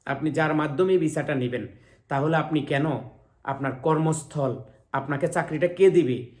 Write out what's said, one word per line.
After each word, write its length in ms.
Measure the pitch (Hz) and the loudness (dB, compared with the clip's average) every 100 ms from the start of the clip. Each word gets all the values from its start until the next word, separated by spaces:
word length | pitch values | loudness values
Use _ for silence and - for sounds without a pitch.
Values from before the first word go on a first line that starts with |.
| - | -8
আপনি 240 | 135 156 | -4 -2
যার 240 | 147 156 | 0 0
মাধ্যমে 440 | 156 151 139 185 185 | 0 -2 0 2 2
ভিসাটা 360 | 160 160 139 | 2 -2 -2
নেবেন, 320 | 135 123 123 98 - - _ _ | -2 -2 -4 -8 -14 -20 _ _
তাহলে 280 | 139 151 160 | -2 2 0
আপনি 240 | 156 151 | 0 -2
কেন 260 | 127 139 156 120 - - _ _ | 0 0 0 -2 -8 -20 _ _
আপনার 280 | - 135 135 | -8 -4 -4
কর্মস্থল, 920 | 127 160 160 160 156 - 147 131 110 - - _ | -2 0 2 2 0 -4 -4 -4 -4 -12 -20 _
আপনাকে 360 | 135 131 139 160 | -6 -4 -2 0
চাকরিটা 380 | 175 151 156 175 | 0 -2 0 -2
কে 240 | 175 190 | 4 6
দিবে, 400 | 175 131 120 120 - | 6 4 -2 -6 -18